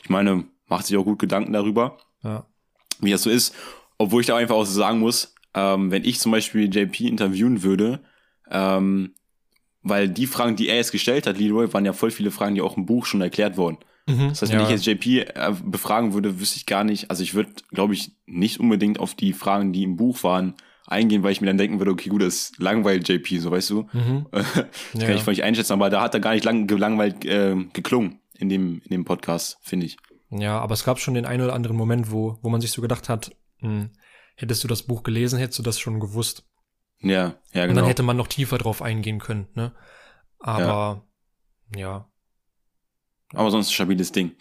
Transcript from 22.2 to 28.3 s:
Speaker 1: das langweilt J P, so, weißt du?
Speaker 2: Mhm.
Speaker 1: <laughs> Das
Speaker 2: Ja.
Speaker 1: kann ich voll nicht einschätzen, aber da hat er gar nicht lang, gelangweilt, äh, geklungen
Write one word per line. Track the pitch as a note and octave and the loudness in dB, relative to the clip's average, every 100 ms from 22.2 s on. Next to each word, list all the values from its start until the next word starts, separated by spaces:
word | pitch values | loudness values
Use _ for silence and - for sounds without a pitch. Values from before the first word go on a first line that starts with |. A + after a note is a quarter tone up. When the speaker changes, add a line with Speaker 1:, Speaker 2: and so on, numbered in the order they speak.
Speaker 1:
das | F#2 - - - | 2 0 -6 -4
langweilt | F#2 A2 G#2 F#2+ F2 | 0 2 2 2 2
J | F#2 | 0
P, | - F2+ | 0 -4
so, | E2 | 0
weißt | F2+ F#2+ | -2 0
du? | G#2 A2 | -2 -2
Speaker 2:
Mhm. | B2 A#2+ C3+ D3 | -2 0 0 -2
Speaker 1:
<laughs> | |
Das | G2+ - - - - - | -2 0 -2 -2 -8 -10
Speaker 2:
Ja. | A2+ A2+ | -4 0
Speaker 1:
kann | G2+ | 0
ich | |
voll | G#2+ | 0
nicht | F#2+ | 0
einschätzen, | G#2 A2+ G#2+ | 0 0 2
aber | G2 G2 | 2 2
da | G2 | 2
hat | A#2 | 2
er | G#2+ | 0
gar | A2 | 2
nicht | A2 | 2
lang, | A#2 A2+ G2+ | 2 2 2
gelangweilt, | G2+ G#2 A2 G#2 F#2 | 2 2 2 0 -2
äh, | D2+ G2+ G2 F#2+ F2+ | -2 2 2 0 -2
geklungen | - - B2 G2+ - _ | -8 -2 0 0 -4 _